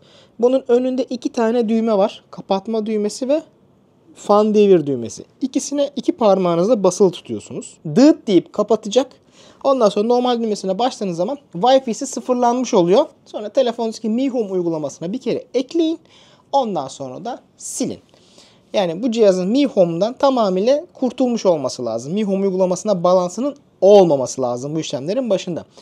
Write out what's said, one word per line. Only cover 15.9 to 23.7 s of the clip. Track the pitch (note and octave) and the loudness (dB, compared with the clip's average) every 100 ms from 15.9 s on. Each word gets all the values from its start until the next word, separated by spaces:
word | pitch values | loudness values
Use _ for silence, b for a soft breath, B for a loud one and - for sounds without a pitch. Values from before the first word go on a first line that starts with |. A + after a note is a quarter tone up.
| E4 b b b b _ | -4 b b b b _
Ondan | C#4 A#3 F3 C3 | -2 -2 -4 -6
sonra | - C3 C3 G#3 | -10 -14 -12 -12
da | C#4 _ _ | -12 _ _
silin. | - - G#3+ F2 _ b b b b b _ | -12 -8 -6 -8 _ b b b b b _
Yani | G#3+ F3+ E3 | -4 -2 -2
bu | B3 | -4
cihazın | A3 G#3 F#3 F3+ | 2 4 4 0
Mi | B3+ C#4 | 0 0
Home'dan | G#3 E3+ E3+ G#3+ | 2 0 0 -4
tamamıyla | C4 C#4 B3+ G#3 F#3 A3 C#4+ F4 | 0 0 2 0 0 0 0 -4
kurtulmuş | - B3+ - B3+ A#3 G3 | -6 -4 -2 -2 0 0
olması | D#3+ B2+ - A#2+ | 0 -2 -6 -6
lazım. | A2+ C3+ | -6 -6
Mi | G3 | -4
Home | G#3 F#3+ G3 | -2 -2 -2
uygulamasına | F#3 F3+ F3+ G#3+ F#3+ | 0 -2 -2 -2 0
bağlantısının | F3+ F#3 F3 F#3+ C#4 C4 _ | 2 2 0 -4 -6 -8 _